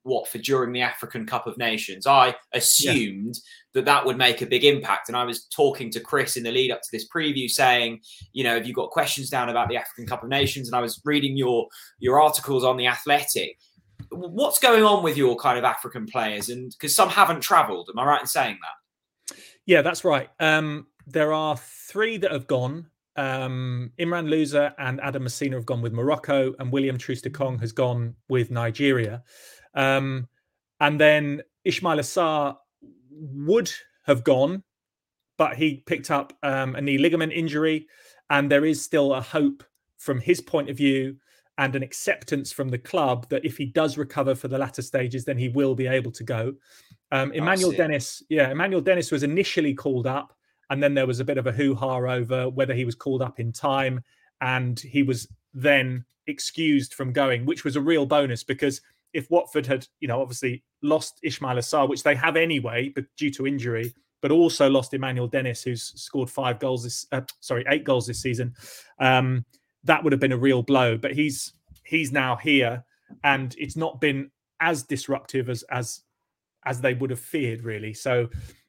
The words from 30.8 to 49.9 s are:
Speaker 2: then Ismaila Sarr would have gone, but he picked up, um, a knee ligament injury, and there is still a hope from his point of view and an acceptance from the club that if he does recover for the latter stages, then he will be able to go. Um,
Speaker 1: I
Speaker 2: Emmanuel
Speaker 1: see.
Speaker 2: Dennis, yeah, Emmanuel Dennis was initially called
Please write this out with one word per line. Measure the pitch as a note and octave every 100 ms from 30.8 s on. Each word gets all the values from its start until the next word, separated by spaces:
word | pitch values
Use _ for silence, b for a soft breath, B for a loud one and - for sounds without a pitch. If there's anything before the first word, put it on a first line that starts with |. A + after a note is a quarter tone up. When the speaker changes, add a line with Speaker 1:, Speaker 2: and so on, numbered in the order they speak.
| D3 D3
Speaker 2:
then | D3+ D3+ D3 C#3+ - _ -
Ismaila | - F3+ D3+
Sarr | C3 F#3+ E3 D3+ C#3+ - _ _ - F#2+ B2+
would | D3+ D3+ C#3 D3+ A3+ F#3+ - - _ -
have | C3
gone, | A#2 C3 C#3+ F#3+ - _ _ _ _ _ _ -
but | D#3 A#2+
he | D#3 C3+ -
picked | D#3 C#3
up, | C#3+ C#3 -
um, | C#3+ C3+ C3 B2+
a |
knee | C#3+ C3+
ligament | E3 E3 D#3+
injury, | E3 E3 D3+ D#3+ D#3 D#3 b b b -
and | C#3+ C#3+
there | C#3+ D#3
is | D3+
still | - D#3 C#3
a | C3
hope | A#2+ D#3+ C#3+ C#3 - _ _ _
from | - B2+
his | E3+ F3
point | - D#3+ C#3
of | B2+
view | C#3+ C3+ C3+ C3+ _ _ _ -
and | C3+ C3
an |
acceptance | C3 - - - - C#3+ C#3
from | - C3
the | B2
club | - F3+ C#3 A#2+ -
that | C3+ D3+
if | -
he | C#3
does | D3+ D#3 C#3+
recover | C#3 D3+ C3+ C3
for | C#3
the | C3+
latter | C3 -
stages, | B2 C3+ B2+ B2+
then | A#2 B2
he | B2+
will | B2+ C3+
be | B2+ C3
able | C3 A#2
to | -
go. | A#2 A2+ A#2+ C#3 b b b b _
Um, | C3+ C3+
Speaker 1:
I | D#3+
Speaker 2:
Emmanuel | D#3+ F#3+ F#3
Speaker 1:
see. | D3
Speaker 2:
Dennis, | D#3+ C#3+ B2 - -
yeah, | D#3 C3
Emmanuel | C#3+ G3 F#3
Dennis | D3 F3+ D3
was | C#3+
initially | C#3+ E3+ G3 - D3
called | C3 C#3+